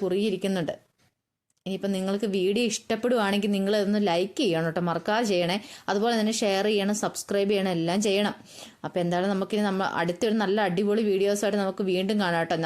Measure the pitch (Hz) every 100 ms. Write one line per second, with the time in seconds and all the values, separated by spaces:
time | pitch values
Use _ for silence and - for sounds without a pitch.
0 | 190 185 214 185 196 190 151 - _ _
1 | _ _ _ _ _ _ - 190 196 190
2 | 190 202 214 190 185 208 233 - - 226
3 | 240 240 202 202 202 202 196 214 202 208
4 | 202 170 196 - 294 165 165 165 175 170
5 | 190 214 233 180 170 202 - - - 202
6 | 233 233 214 220 214 190 214 208 196 208
7 | 185 - - 202 196 202 190 170 165 190
8 | 208 196 208 - - - - - - 180
9 | 175 175 196 196 190 214 208 190 190 -
10 | 170 175 226 220 190 214 196 175 202 220
11 | 214 190 196 208 208 202 190 190 190 185
12 | 190 214 185 170 165 165